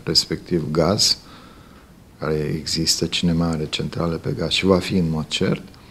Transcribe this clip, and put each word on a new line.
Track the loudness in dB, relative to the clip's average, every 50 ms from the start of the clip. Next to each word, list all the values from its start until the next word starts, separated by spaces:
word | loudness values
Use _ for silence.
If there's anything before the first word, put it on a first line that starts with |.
| -4
respectiv | 0 0 0 0 0 -4 -6 -4 -2 -2 -2 0 0
gaz, | 2 2 4 4 4 2 2 0 0 -2 -6 -20 -20 -20 -20 -20 -20 -20 -20 -20 -20 -20 -20 -20 -20 -20 -20 -20 -12 -6
care | -4 -2 -2 0 -2 -2 -4 -4
există, | -4 -4 -4 -2 0 0 0 0 0
cine | -2 -2 0 2 2
mai | 4 4 2
are | 2 0 -2 -2 -4
centrale | -4 -4 -4 -4 -2 -2 -2 -2 -2
pe | -2 -4 -4 -4
gaz | -2 -2 -2
și | 0 0 4
va | 4 4 4
fi | 4 2 0
în | 2 2 2
mod | 0 -2 -4
cert. | -4 -2 -2 0 0 0 -2 -4 -14 -20 -20 -20 -20